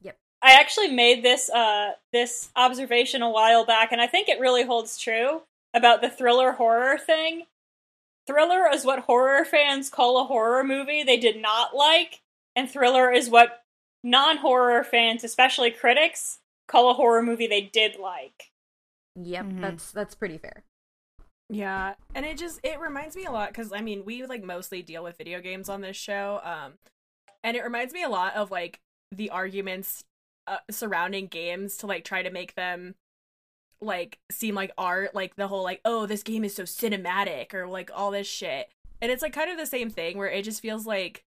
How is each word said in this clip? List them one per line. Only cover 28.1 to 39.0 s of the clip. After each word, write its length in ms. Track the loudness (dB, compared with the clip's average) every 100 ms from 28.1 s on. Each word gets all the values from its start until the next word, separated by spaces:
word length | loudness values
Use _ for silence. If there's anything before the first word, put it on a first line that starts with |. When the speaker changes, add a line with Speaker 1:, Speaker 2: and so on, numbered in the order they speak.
Speaker 4:
lot 240 | -2 -2 -4
of, 140 | -6
like, 300 | -6 -8 -14 _ _ _
the 200 | -12 -8
arguments 760 | -6 -6 -8 -8 -10 -10 -14 -16 _ _ _ -10
uh, 120 | -10 -10
surrounding 560 | -10 -4 -4 -4 -6 -10
games 500 | -10 -8 -8 -10 -12
to, 80 | -10
like, 180 | -10
try 180 | -6 -8
to 80 | -6
make 240 | -10 -12
them, 400 | -10 -8 -10 -14 -20 _ _ _ _ _ _ _ _
like, 380 | -8 -8 -8 -14 _
seem 240 | -8 -6
like 180 | -6 -8 -6
art, 360 | -4 -4 -4
like, 220 | -8 -10 -8
the 120 | -6
whole, 140 | -6
like, 180 | -6 -6
"Oh, 220 | -4 -4 -4
this 160 | -8
game 220 | -6 -6
is 100 | -6
so 80 | -8
cinematic," 920 | -12 -6 -4 -4 -4 -4 -4 -6 -10
or, 120 | -10 -10
like, 240 | -12 -12
all 160 | -6 -6
this 160 | -6 -8
shit. 440 | -10 -8 -8 -10 _ -20 -8